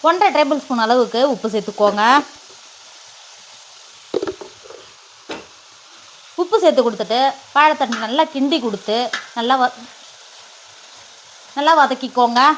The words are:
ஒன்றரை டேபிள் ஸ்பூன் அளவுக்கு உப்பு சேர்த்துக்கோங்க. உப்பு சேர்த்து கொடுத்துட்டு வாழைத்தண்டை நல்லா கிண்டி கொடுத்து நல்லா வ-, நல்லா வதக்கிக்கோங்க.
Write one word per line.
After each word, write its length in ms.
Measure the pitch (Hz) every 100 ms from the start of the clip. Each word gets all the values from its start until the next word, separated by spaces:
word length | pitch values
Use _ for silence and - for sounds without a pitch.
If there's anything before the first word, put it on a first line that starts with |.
| 302
ஒன்றரை 220 | 359 403 302
டேபிள் 260 | 294 294
ஸ்பூன் 180 | - 240 220
அளவுக்கு 340 | 247 226 226 277
உப்பு 140 | 233 220
சேர்த்துக்கோங்க. 500 | 214 202 - 208 208 220 277 269 - - - - - - - - - - - - - - - - - - - - - - - - - - - - - - - - - - - - - - - - -
உப்பு 160 | 349 427
சேர்த்து 180 | 339 269 233
கொடுத்துட்டு 340 | 208 208 226 269 - - 277
வாழைத்தண்டை 420 | 302 311 247 226 220
நல்லா 180 | 269 311
கிண்டி 240 | 285 277 311 233
கொடுத்து 320 | 196 - 226 247 - - -
நல்லா 180 | 233 262
வ-, 100 | 247 - 240 - - - - - - - - - - - - - - - - -
நல்லா 160 | 302 320
வதக்கிக்கோங்க. 600 | 269 262 254 247 240 240 277